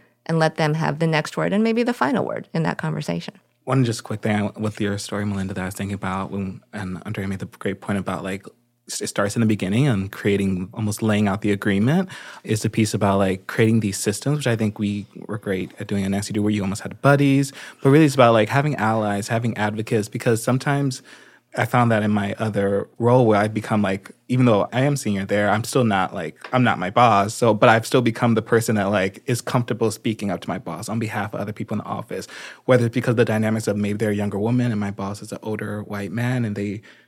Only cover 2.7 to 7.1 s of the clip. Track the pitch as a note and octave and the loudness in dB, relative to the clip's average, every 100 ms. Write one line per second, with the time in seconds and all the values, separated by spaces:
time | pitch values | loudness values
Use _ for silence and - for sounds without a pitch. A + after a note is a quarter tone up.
2.7 | - D#3+ D#3 D#3 E3+ - - _ _ - | -2 -4 -6 -4 -6 -6 -16 _ _ -2
3.7 | C3 A#2+ A2 - G#2 A2 G#2 G#2 - G#2+ | 0 2 -2 -6 -6 -2 0 -2 -4 -6
4.7 | - G#2 G2+ - G#2 G#2 G2 F#2+ F#2+ F#2 | -4 -4 -4 -6 -6 -4 -4 -4 -6 -6
5.7 | F#2 G2 G2 F#2+ F#2+ F#2+ G2+ F#2+ F#2 _ | -6 -6 -6 -4 -4 -4 -6 -6 -8 _
6.7 | G#2+ F#2+ F2+ - | -10 -8 -10 -8